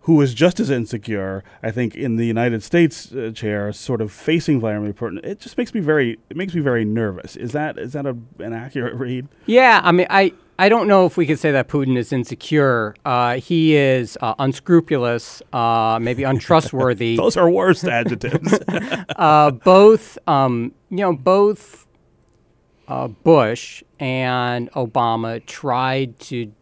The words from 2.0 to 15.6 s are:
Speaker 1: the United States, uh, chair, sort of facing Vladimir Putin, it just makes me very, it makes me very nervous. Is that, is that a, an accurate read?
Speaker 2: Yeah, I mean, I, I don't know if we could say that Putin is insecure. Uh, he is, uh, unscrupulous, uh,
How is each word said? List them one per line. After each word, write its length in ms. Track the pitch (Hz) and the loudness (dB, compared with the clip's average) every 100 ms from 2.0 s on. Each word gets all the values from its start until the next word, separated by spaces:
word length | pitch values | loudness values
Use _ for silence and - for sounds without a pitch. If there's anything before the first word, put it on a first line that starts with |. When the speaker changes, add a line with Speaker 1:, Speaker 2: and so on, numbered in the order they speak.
| 135 113 | -4 -2
Speaker 1:
the 80 | 117 | -2
United 380 | 113 120 113 | 0 -2 -2
States, 500 | - 170 160 - - | -2 2 2 0 -14
uh, 180 | 127 113 | -10 -10
chair, 380 | 113 107 104 104 | -6 -4 -4 -6
sort 300 | 104 - 120 | -8 -6 -4
of 100 | 107 | -6
facing 480 | - - 165 160 139 | -6 -2 0 2 0
Vladimir 320 | 110 104 104 | 0 -4 -6
Putin, 320 | 101 117 90 | -6 -8 -8
it 160 | - 202 | -10 -12
just 180 | - - | -10 -8
makes 160 | 240 | -6
me 60 | 226 | -4
very, 400 | 151 156 123 113 _ | 0 2 0 -4 _
it 60 | 147 | -10
makes 180 | 190 | -6
me 60 | 165 | -2
very 240 | 139 120 | 0 0
nervous. 540 | 107 113 113 87 - - | 0 -2 -4 -6 -14 -12
Is 160 | 117 | -8
that, 240 | 143 151 - | -6 -6 -8
is 160 | 104 | -10
that 120 | 143 139 | -8 -8
a, 120 | 120 117 - | -8 -14 -14
an 120 | 107 | -10
accurate 440 | 113 127 139 120 120 | -10 -8 -8 -6 -6
read? 340 | 127 127 139 _ - | -6 -8 -10 _ 2
Speaker 2:
Yeah, 340 | 233 254 208 | 4 6 4
I 100 | 175 | 4
mean, 140 | 180 180 | 2 4
I, 240 | 196 196 - _ - | 2 2 -2 _ 0
I 100 | 196 | 2
don't 180 | 226 202 | 2 4
know 180 | 196 180 | 4 4
if 120 | - | 2
we 100 | 151 | 0
could 100 | 151 | 0
say 140 | 160 | 2
that 160 | 135 123 | 0 0
Putin 300 | 147 131 127 | -2 0 -2
is 140 | 117 | -2
insecure. 840 | 135 120 120 - 151 139 117 107 - 139 | -4 -4 -10 -2 2 2 0 -4 -6 -4
Uh, 300 | 123 123 127 | 0 0 -2
he 400 | - 170 160 151 | -2 0 4 4
is, 420 | 139 131 117 - | 4 2 -2 -6
uh, 120 | 117 - | -6 -2
unscrupulous, 1040 | 135 131 - 170 160 143 120 120 - - - | -4 -4 4 2 4 -2 0 -2 -6 -20 -8
uh, 480 | 120 | -2